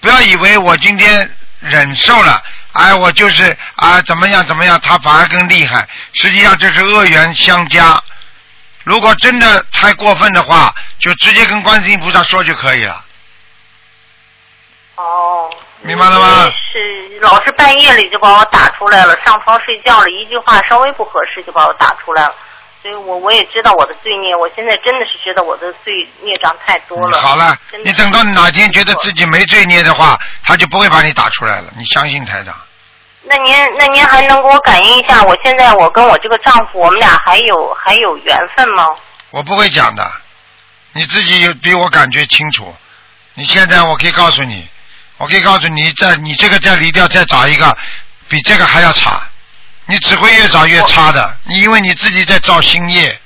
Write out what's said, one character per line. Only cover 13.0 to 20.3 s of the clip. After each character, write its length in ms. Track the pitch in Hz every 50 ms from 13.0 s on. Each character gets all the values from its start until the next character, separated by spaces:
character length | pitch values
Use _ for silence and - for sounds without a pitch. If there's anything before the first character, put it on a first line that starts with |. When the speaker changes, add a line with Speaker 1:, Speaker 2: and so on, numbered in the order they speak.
| - - _ - _ _ _ _ _ _ _ _ _ _ _ _ _ _ _ _ _ _ _ _ _ _ _ _ _ _ _ _ _ _ _ _ _ _ _
Speaker 2:
哦。 540 | - 180 170 170 175 175 175 175 175 165 165 160 - - - - _
Speaker 1:
明 140 | - 165 165 175
白 120 | 185 185
了 100 | 185 190
吗？ 320 | 190 185 185 185 175 160
Speaker 2:
是， 680 | - - - - - 233 208 208 202 196 190 196 - -
老 240 | 220 - 254 - -
是 80 | 277
半 260 | 277 - 302 277 269 277
夜 140 | 285 285 254
里 160 | 226 208 180
就 80 | 196 208
把 220 | 208 202 202 208
我 60 | 214
打 240 | 214 - - - -
出 180 | - - 202 202
来 160 | 208 196 185
了， 100 | 175 165 170 -
上 160 | 247 220 214 -
床 160 | - 226 226 226
睡 160 | - 233 214
觉 180 | - 247 240 220
了， 80 | 196 175
一 160 | 180 196 220
句 100 | 208